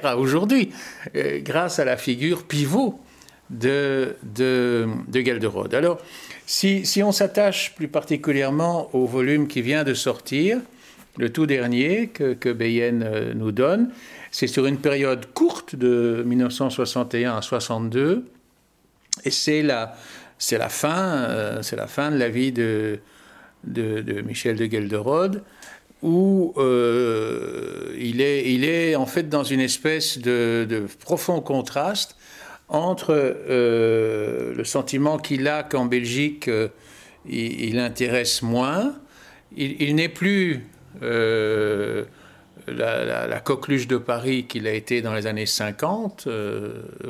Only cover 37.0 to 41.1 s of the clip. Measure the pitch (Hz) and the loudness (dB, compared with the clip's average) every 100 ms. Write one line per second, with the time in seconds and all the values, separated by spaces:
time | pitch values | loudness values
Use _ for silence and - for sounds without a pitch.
37 | - - - 123 113 - 110 120 120 117 | -20 -20 -8 -4 -4 -4 -2 -2 -2 -2
38 | 123 123 120 - 117 120 131 175 262 285 | 0 0 0 0 0 0 0 0 -2 -4
39 | - - - - - 156 139 147 147 151 | -16 -20 -20 -20 -14 -6 -6 -2 0 2
40 | 165 165 185 202 180 135 - - - - | 0 0 0 2 0 -2 -8 -20 -20 -8
41 | 120 | -2